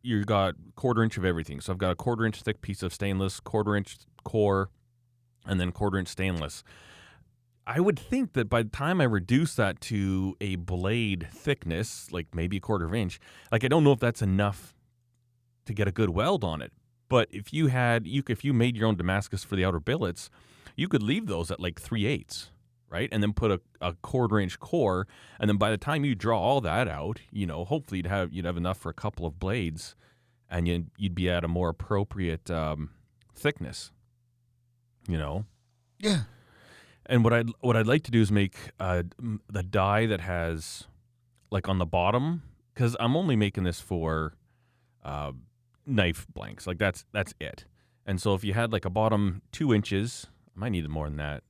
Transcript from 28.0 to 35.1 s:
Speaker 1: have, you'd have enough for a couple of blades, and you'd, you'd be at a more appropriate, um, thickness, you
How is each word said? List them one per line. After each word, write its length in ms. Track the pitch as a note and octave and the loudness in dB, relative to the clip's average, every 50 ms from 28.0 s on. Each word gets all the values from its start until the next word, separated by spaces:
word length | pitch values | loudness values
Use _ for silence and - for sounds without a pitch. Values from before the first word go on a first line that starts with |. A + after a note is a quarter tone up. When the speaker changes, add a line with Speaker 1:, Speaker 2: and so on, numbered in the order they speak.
| F2 | -2
Speaker 1:
have, 260 | G2 G2 G2 F#2 E2+ - | 0 0 0 -2 -2 -4
you'd 120 | F#2 F2 | -4 -4
have 120 | E2+ F2+ | -2 -2
enough 220 | E2+ E2+ F2+ F#2+ - | -2 -2 -2 -4 -4
for 100 | - E2+ | -6 -10
a 40 | D#2+ | -10
couple 320 | - - G#2+ - - F2 | -6 -8 -8 -6 -4 -6
of 140 | E2 D2+ F2+ | -6 -6 -4
blades, 560 | F2+ F#2+ G#2 B2 G2 E2 D#2 D#2+ - - - _ _ _ _ _ _ _ _ _ _ _ | -4 -2 -2 -2 -2 -4 -4 -6 -12 -14 -18 _ _ _ _ _ _ _ _ _ _ _
and 180 | F2+ F2+ E2+ | -2 0 0
you'd, 220 | F2 F2 F2 E2+ - _ | 2 0 0 -2 -6 _
you'd 180 | - G2+ G2 F2 | -4 -4 -4 -2
be 140 | F2 F2+ F2+ | 0 0 2
at 140 | F2 F2 E2+ | 2 0 0
a 40 | |
more 220 | E2 E2+ F2+ F2+ E2+ | 0 0 0 0 -2
appropriate, 800 | D#2+ _ - - G#2+ G2 G2+ - - G2+ F#2 E2+ D#2+ D#2+ _ - | -2 _ -4 -2 0 -2 -2 -2 -4 -4 -2 -2 -2 -4 _ -6
um, 400 | F2 D#2+ D#2 D#2 D2+ D2+ D#2 D2+ - _ _ _ _ _ _ _ _ | -4 -4 -2 -2 -4 -4 -6 -10 -10 _ _ _ _ _ _ _ _
thickness, 560 | - - D3 D3 - - A#1 - - - - _ _ _ _ _ _ _ _ _ _ _ _ _ _ _ _ _ _ _ _ _ _ _ | -4 -4 -4 -4 -2 -10 -12 -10 -12 -16 -16 _ _ _ _ _ _ _ _ _ _ _ _ _ _ _ _ _ _ _ _ _ _ _
you 100 | - | -4